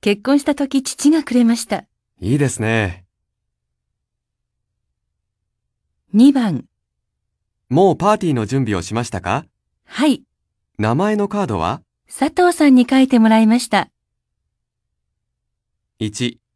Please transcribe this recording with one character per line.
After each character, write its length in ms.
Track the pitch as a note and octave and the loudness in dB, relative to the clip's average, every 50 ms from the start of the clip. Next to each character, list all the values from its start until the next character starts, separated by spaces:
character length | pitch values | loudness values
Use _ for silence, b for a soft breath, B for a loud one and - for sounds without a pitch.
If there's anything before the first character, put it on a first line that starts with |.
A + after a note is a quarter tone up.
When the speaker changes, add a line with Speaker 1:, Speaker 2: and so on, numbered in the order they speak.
Speaker 1:
結 200 | - G#3+ G#3 G#3 | 0 -2 -2 -2
婚 160 | - B3+ C#4 C#4+ | 0 0 0 0
し 80 | C#4 | 0
た 80 | - C#4+ | -2 -4
時、 300 | C#4+ C#4+ C4+ - C#4 C4+ | -4 -4 -4 -4 -4 -4
父 260 | - - - - C#4+ | -4 -10 0 2 2
が 140 | D#4 D#4+ C#4+ | 2 2 0
く 100 | - A#3 | -2 0
れ 100 | B3 A#3+ | 2 2
ま 120 | A3+ A#3 | 2 0
し 120 | A3+ - - | -2 -4 -8
た。 180 | G#3+ F#3 - _ _ _ _ _ _ _ | -8 -8 -8 _ _ _ _ _ _ _
Speaker 2:
い 160 | - F#2+ B2+ | -4 -2 0
い 20 | D3 | 0
で 120 | C#3+ C3 | 0 -2
す 120 | - - | -2 -4
ね。 440 | A2 A2 A2+ A2+ G#2+ F#2 E2+ F2+ _ _ _ _ _ _ _ _ _ _ _ _ _ _ _ _ _ _ _ _ _ _ _ _ _ _ _ _ _ _ _ _ _ _ _ _ _ _ _ _ _ _ _ _ _ _ _ _ _ _ _ _ _ _ _ _ _ _ _ _ _ _ - | -4 -2 0 0 -2 -2 -6 -10 _ _ _ _ _ _ _ _ _ _ _ _ _ _ _ _ _ _ _ _ _ _ _ _ _ _ _ _ _ _ _ _ _ _ _ _ _ _ _ _ _ _ _ _ _ _ _ _ _ _ _ _ _ _ _ _ _ _ _ _ _ _ 2
Speaker 1:
二 180 | G#3 A#3+ C#4+ | 4 4 4
番。 340 | C4+ C4+ A#3+ G#3 E3 B2+ - _ _ _ _ _ _ _ _ _ _ _ _ _ _ _ _ _ _ _ _ _ | 4 4 0 -2 -4 -4 -8 _ _ _ _ _ _ _ _ _ _ _ _ _ _ _ _ _ _ _ _ _
Speaker 2:
も 240 | B2 D3+ F#3+ F#3+ D3+ | 0 2 2 2 2
う 40 | - | 0
パ 160 | - G3+ G#3+ | 0 0 0
ー 40 | G#3+ | 0
テ 80 | - E3+ | 0 -2
ィ 20 | |
ー 20 | C#3+ | -2
の 100 | A#2+ A2 | -2 -2
準 200 | G2+ B2+ C3+ C3 | -2 -2 -4 -2
備 120 | A2 G2+ F2+ | -2 -2 -4
を 60 | E2+ | -4
し 100 | - G#2 | -6 -6
ま 100 | A2+ A#2+ | -6 -6
し 60 | - | -6
た 100 | - F#2+ | -8 -8
か？ 280 | - F#2 G2 C3+ E3+ _ _ _ _ _ _ _ _ | -6 -4 -6 -6 -6 _ _ _ _ _ _ _ _
Speaker 1:
は 200 | _ - - C4 | _ -6 -2 0
い。 180 | D#4 B3 - _ _ _ _ _ _ _ _ _ _ _ - | 0 -2 -2 _ _ _ _ _ _ _ _ _ _ _ -4
Speaker 2:
名 160 | G#2 G#2+ A#2 | -2 -2 0
前 220 | C#3+ F#3+ G#3 G#3+ | 0 0 -2 0
の 120 | G#3 G3+ G3+ | -2 -4 -4
カ 160 | G3+ G#3 G3 | -4 -4 -4
ー 40 | C#3 | -4
ド 100 | A2 F2+ | -4 -4
は？ 240 | D#2+ F2 A#2 - _ _ _ _ _ _ | -4 -4 -4 -6 _ _ _ _ _ _
Speaker 1:
佐 240 | - - C4+ D#4 | -8 -6 -6 -4
藤 240 | - - F4+ F4+ F4 | 0 2 0 0 2
さ 120 | - D#4 D4 | 2 4 4
ん 80 | C4 | 6
に 100 | B3+ A#3+ A#3+ | 4 4 4
書 120 | C4+ C4 | 4 2
い 80 | C4 C4 | 2 4
て 100 | C4 A#3+ | 4 4
も 120 | A3 A3 | 4 4
ら 100 | A3 A3 | 4 4
い 80 | A3+ G#3+ | 4 4
ま 100 | A3+ B3 | 2 0
し 100 | A#3+ - | 0 -2
た。 220 | - G3 - _ _ _ _ _ _ _ _ _ _ _ _ _ _ _ _ _ _ _ _ _ _ _ _ _ _ _ _ _ _ _ _ _ _ _ _ _ _ _ _ _ _ _ | -2 -2 -4 _ _ _ _ _ _ _ _ _ _ _ _ _ _ _ _ _ _ _ _ _ _ _ _ _ _ _ _ _ _ _ _ _ _ _ _ _ _ _ _ _ _ _
Speaker 2:
一。 420 | A2+ G#2+ G#2 - B2 A#2+ - _ _ _ _ | -8 -8 -6 -6 -6 -6 -6 _ _ _ _